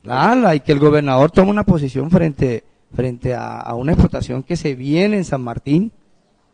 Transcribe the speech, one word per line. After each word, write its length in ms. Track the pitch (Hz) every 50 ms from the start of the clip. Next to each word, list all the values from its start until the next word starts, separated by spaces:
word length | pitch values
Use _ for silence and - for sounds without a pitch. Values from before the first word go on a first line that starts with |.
La 280 | _ 107 120 131 156 208
anla, 240 | 247 262 240 190 160
y 60 | 143
que 120 | - -
el 60 | 147 139
gobernador 520 | 147 151 147 151 147 139 131 127 139 160
tome 200 | - - 190 196
una 140 | 208 208 208
posición 460 | - 180 160 143 135 123 135 135 160
frente, 540 | 180 180 170 156 139 - 139 127 120 107 _ _ _ _ _ _ -
frente 380 | - 123 127 123 120 - 127 123
a, 260 | 117 117 113 113 117
a 140 | 117 117 117
una 160 | 120 127 147
explotación 500 | 175 - - - - 127 120 - 127 131
que 140 | 131 _ 175
se 180 | 165 - 156 135
viene 420 | 123 131 139 147 165 190 208 214
en 80 | 202 175
San 160 | - 147 131
Martín, 500 | 123 117 117 - _ 139 143 170 214 233 _ _ _ _ _ _ _ _ _ _ _ _